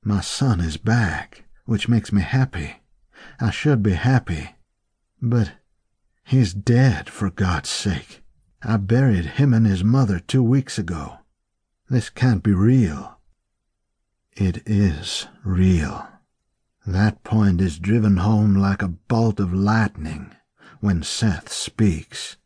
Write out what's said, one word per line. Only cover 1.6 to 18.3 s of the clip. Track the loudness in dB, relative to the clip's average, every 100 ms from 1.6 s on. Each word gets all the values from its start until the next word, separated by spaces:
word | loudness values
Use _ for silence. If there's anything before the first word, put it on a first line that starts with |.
which | -4 -4 0
makes | 0 0
me | -2
happy. | 0 0 -2 -4 -10 -12 _ _ _ _ -20 -6
I | -4
should | -2 0 2
be | 2
happy. | 0 2 2 0 -8 -8 _ _ _ _ _ _ _
But | -2 0 -2 -6 _ _ _ _ _ _
he's | 0 2 2
dead, | 0 0 4 4 2 -6
for | -6 -6
God's | -2 -2 -2 -6
sake. | -6 -4 -4 -6 -20 -20 _ _ _
I | -4 -2
buried | 0 2 4 2
him | -2 0 2
and | 4 4
his | 2
mother | 2 2 2 -2
two | -2 0
weeks | 2 2 0 -8
ago. | -8 -8 -10 -16 _ _ _ _ _ _ _
This | -2 -2
can't | -2 0 2
be | 2
real. | 2 4 4 2 -2 -12 -20 _ _ _ _ _ _ _ _ _ _ _ -4
It | -2 -2 -2
is | 2 2 0 -6 -10 -12 _
real. | -4 2 4 4 0 -8 -14 -20 _ _ _ _ _ _ -4
That | 0 0 -2
point | -2 2 2 2
is | 0 -4
driven | -2 0 2 2
home | 2